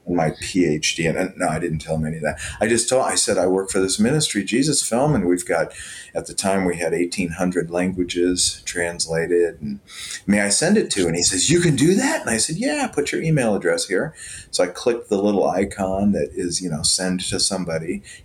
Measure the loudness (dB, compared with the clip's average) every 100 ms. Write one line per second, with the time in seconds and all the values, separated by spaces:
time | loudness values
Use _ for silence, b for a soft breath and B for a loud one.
0 | -4 0 0 -2 -2 2 2 2 -2 -2
1 | -2 -2 -4 -4 -4 -2 -2 -4 -4 -2
2 | -2 -4 -4 -4 B B 2 2 2 2
3 | 2 0 0 2 2 2 0 0 0 2
4 | 2 2 0 0 0 2 2 0 0 2
5 | 2 2 2 2 2 0 -2 B B B
6 | B -8 -6 -2 0 2 2 0 0 0
7 | 0 -2 -4 -2 0 0 -2 0 0 0
8 | -2 0 0 2 -2 -4 -8 -4 -4 -4
9 | -2 -2 2 2 2 0 -8 -8 B B
10 | B B 0 2 2 2 4 4 2 0
11 | 0 0 0 2 2 4 4 4 4 4
12 | 2 0 -2 -2 0 -2 -2 -2 -2 -2
13 | -2 -2 2 2 4 2 2 0 0 -2
14 | -2 B B B B 0 0 0 -2 -2
15 | 0 0 2 2 2 0 -2 -2 -2 2
16 | 2 2 0 -4 -4 -4 -4 -2 0 0
17 | 0 -2 -2 -2 -2 -2 -2 -4 -4 -6
18 | B B